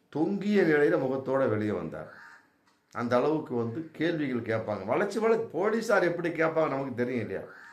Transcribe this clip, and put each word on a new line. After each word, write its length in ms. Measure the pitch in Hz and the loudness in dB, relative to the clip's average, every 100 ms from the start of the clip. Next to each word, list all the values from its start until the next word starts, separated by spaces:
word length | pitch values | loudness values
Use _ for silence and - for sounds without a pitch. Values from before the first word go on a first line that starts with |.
| _ | _
தொங்கிய 540 | 143 175 202 202 208 | -2 -2 -2 2 4
நிலையில 360 | 170 147 147 170 | 6 6 6 4
முகத்தோட 500 | 135 135 131 135 127 | 2 -2 0 2 2
வெளியே 220 | 107 104 | 2 0
வந்தார். 420 | 92 80 80 78 - - - _ _ _ _ _ | -2 -4 -10 -14 -18 -20 -20 _ _ _ _ _
அந்த 240 | 107 120 123 | -6 0 2
அளவுக்கு 380 | 143 156 - | 2 0 -2
வந்து 360 | 120 113 117 160 | -2 -2 -6 -8
கேள்விகள் 560 | - 160 160 143 120 104 | -4 -2 -2 -2 -4 -2
கேட்பாங்க, 340 | 110 107 101 95 | -2 -2 -4 -2
வளைச்சு 320 | 147 202 226 | -2 -2 0
வளைச்சு. 260 | 226 226 - | 2 0 -2
போலீஸார் 500 | 151 208 226 214 196 | -2 -2 0 2 2
எப்படி 260 | 175 170 170 | 2 0 -2
கேட்பாங்க 400 | 160 160 160 156 | 0 0 2 0
நமக்கு 260 | 135 135 | 0 -4
தெரியும் 260 | 113 123 123 | -4 -2 -2
இல்லையா? 220 | 98 92 - - - | -4 -6 -10 -16 -20